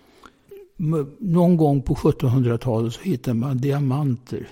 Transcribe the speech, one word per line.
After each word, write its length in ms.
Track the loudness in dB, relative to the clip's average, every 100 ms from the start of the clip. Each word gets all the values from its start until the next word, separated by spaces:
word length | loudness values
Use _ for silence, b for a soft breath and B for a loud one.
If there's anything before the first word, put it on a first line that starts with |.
| B B B B _ -20 -18 -8
M-, 380 | -4 -2 -4 -6
någon 380 | -2 2 4 4
gång 260 | 4 2
på 120 | 0
sjuttonhundratalet 1000 | 0 0 0 2 2 2 0 -2 -2 -2
så 60 | -4
hittade 340 | -4 -4 -2
man 240 | -2 -2 -2
diamanter 920 | -2 0 0 0 0 -2 -6 -12 -12